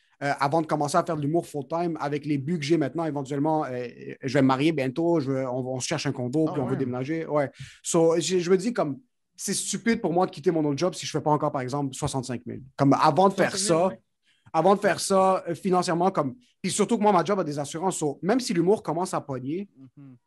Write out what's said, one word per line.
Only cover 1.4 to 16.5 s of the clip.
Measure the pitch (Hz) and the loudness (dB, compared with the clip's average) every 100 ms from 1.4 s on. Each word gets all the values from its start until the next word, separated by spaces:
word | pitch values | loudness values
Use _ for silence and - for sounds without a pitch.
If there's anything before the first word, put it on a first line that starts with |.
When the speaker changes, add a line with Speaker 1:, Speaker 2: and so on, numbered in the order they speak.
| 170 | -2
Speaker 1:
full-time | 147 131 165 175 156 | -10 -6 -4 -4 -4
avec | 143 143 147 | -4 -6 -4
les | 147 | -4
buts | 131 175 | -2 -4
que | |
j'ai | 139 165 | 0 0
maintenant, | 135 160 | 0 -2
éventuellement, | 165 143 127 143 151 156 | -4 -4 -6 -2 0 0
euh, | 139 123 120 - 135 135 | -2 -6 -8 -12 -16 -10
je | 131 | -2
vais | 139 | 2
me | 131 | 4
marier | 131 156 | 6 4
bientôt, | 151 131 131 170 170 | 2 -2 0 0 2
je | 135 | 0
veux, | 135 131 | -2 -4
on, | 127 127 | -4 -6
on | 131 | -6
se | - | -4
cherche | 156 143 | -4 -4
un | |
condo, | 131 123 147 156 | -4 -4 0 -2
Speaker 2:
Ah | |
Speaker 1:
puis | 143 | -2
on | 123 | -2
veut | |
Speaker 2:
ouais. | 131 | -2
Speaker 1:
déménager. | 127 123 131 165 160 | -2 -4 -4 -6 -2
Ouais. | 147 135 - 135 - | -2 -2 -6 -20 -14
So, | - 175 165 170 | -2 4 4 4
je, | 151 185 | 0 0
je | 170 | 2
me | 190 | 2
dis | 208 | 2
comme, | 233 156 131 _ _ _ - | -2 -2 -4 _ _ _ -12
c'est | - | -6
stupide | 190 - 196 233 233 | -6 -4 -4 0 0
pour | 190 | 2
moi | 170 185 | 2 0
de | |
quitter | 175 180 | 0 0
mon | 165 | 2
autre | 147 139 | 0 0
job | 175 | -2
si | 180 131 | -2 -6
je | |
fais | 151 | -4
pas | 147 | 0
encore, | 147 147 | 0 0
par | 143 | -4
exemple, | 127 143 139 | -4 -4 -4
soixante-cinq | 127 143 135 123 120 - | -4 -4 -4 -6 -8 -10
mille. | 110 - - | -14 -12 2
Comme | 139 | 4
avant | 127 156 151 196 | 6 6 6 4
de | |
faire | 190 143 196 | 4 0 0
Speaker 3:
Soixante-cinq | 196 165 | 2 2
mille, | 185 | 2
Speaker 1:
ça, | |
Speaker 3:
ouais. | - _ _ _ _ _ | -2 _ _ _ _ _
Speaker 1:
avant | 160 165 | 2 4
de | 240 | 4
faire | 208 156 | 4 0
ça, | - 196 190 190 170 | 2 4 4 2 -2
euh, | |
financièrement, | 165 202 180 175 170 185 | -4 0 2 2 2 2
comme, | 190 139 120 _ | 2 -2 -4 _